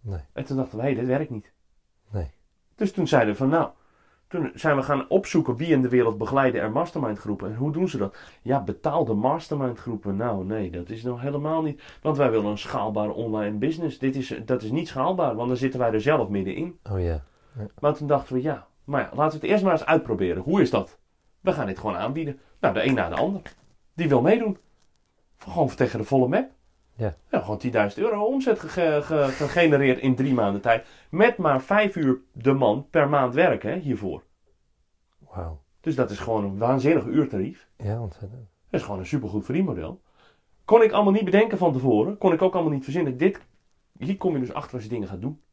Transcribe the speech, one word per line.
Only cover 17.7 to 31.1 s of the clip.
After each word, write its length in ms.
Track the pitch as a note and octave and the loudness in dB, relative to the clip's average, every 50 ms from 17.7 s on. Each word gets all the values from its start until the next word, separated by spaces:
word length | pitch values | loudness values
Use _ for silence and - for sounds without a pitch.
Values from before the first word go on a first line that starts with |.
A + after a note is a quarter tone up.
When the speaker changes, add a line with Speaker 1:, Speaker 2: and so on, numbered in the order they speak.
| _ - | _ -2
Speaker 2:
Maar 140 | - D3 D3+ | 0 0 0
toen 120 | D#3 D3+ | 0 0
dachten 280 | C#3+ D3 C#3 C#3 - B2+ | 0 0 0 0 -2 -4
we, 80 | B2+ | -2
ja, 240 | B2+ D#3+ C#3+ - - _ _ _ _ | -2 -2 -6 -6 -10 _ _ _ _
maar 160 | - C#3+ C3+ | -4 -2 -2
ja, 100 | G#2 - - | -2 -4 -2
laten 240 | A#2 D3+ D#3 D#3 D#3 | 0 0 0 0 -2
we 20 | - | -2
het 80 | - | 0
eerst 120 | G3 G#3 F#3+ | 2 2 4
maar 80 | F#3+ | 2
eens 120 | E3+ D#3+ - | 2 0 2
uitproberen. 560 | - D#3+ D#3+ - - A2 G2 G2 F2+ F2 F#2 | 2 2 2 2 0 -2 -2 0 -2 -2 -2
Hoe 180 | F#2 C3+ E3+ G#3 | -2 0 2 4
is 100 | C#3+ B2 | 4 4
dat? 280 | - A2 F#2+ - - _ _ _ _ _ _ _ _ _ | 2 0 -2 -2 -12 _ _ _ _ _ _ _ _ _
We 120 | _ F#3+ | _ -2
gaan 140 | E3+ C#3+ A#2+ | -2 -2 -4
dit 120 | G2 F#3+ - | -6 -6 -6
gewoon 180 | - G#2+ F#2 | -4 -4 -4
aanbieden. 420 | E2+ G2+ A2+ C#3 D#3+ D#3+ D3 C3+ - _ _ _ _ | -2 -4 -4 -4 -4 -6 -6 -8 -12 _ _ _ _
Nou, 140 | - - F#3+ | -2 0 0
de 100 | G#3 F3+ | 2 0
een 100 | D3+ C3 | 0 2
na 140 | A2+ F2+ D#2 | 0 0 -2
de 60 | E2+ | -2
ander. 260 | - - F#3 G3+ G3 - - - _ _ _ _ _ _ _ _ | -2 -2 -2 -2 -6 -8 -14 -20 _ _ _ _ _ _ _ _
Die 140 | - E3+ D3 | -4 0 2
wil 120 | C#3 B2 | 2 4
meedoen. 380 | A#2+ E3+ G#3+ A#3+ A#3 G#3+ G3 - _ _ _ _ _ _ _ _ _ _ _ _ _ _ _ _ | 4 4 2 2 2 -4 -4 -6 _ _ _ _ _ _ _ _ _ _ _ _ _ _ _ _
Gewoon 300 | - - - E3+ D3 B2+ | -16 -6 -2 0 0 0
tegen 300 | - - C3 - - A2 | 0 -2 -2 -2 0 -6
de 60 | G#2+ | -4
volle 240 | - C#3 C3 B2+ B2 | 0 2 2 2 4
map. 220 | D#3 A3 C4+ C4+ _ _ _ _ _ _ _ _ _ | 2 0 -2 -2 _ _ _ _ _ _ _ _ _
Speaker 1:
Ja. 200 | - A#2 G2+ E2 _ _ _ | -6 -6 -6 -6 _ _ _
Speaker 2:
Ja, 100 | - - | -4 -4
gewoon 180 | - - G#2+ - | -2 -4 -6 -4
tienduizend 460 | - B2 - A2 G#2 G2+ - - G3+ | -4 -2 2 2 0 0 0 -2 -2
euro 200 | A3+ G#3+ G#3 G#3 | 0 0 0 0
omzet 340 | A3+ C4+ C4+ C4 C4 A#3+ - | 0 0 0 2 0 0 0
ge-, 80 | - D#3 | -2 -8
ge-, 320 | - F#3 E3+ E3 D3+ D3 | -2 0 2 2 2 2
ge-, 260 | D3 - D#3 D3+ C#3+ C3+ | 0 0 0 2 2 2
gegenereerd 680 | C3 - D3+ C#3 - F3 F3 E3 D3 C#3 C#3 C3+ B2+ B2+ | 0 -2 -4 0 4 4 6 6 6 6 6 4 4 4
in 160 | - C3+ B2+ | 4 0 2
drie 200 | B2 C3+ C3+ C3 | 2 2 2 4
maanden 260 | A#2+ G#2+ G2+ G2 G2+ | 4 2 2 0 0
tijd. 260 | - A#2 A2+ A2+ - - - - _ _ | 2 2 2 2 2 -8 -20 -20 _ _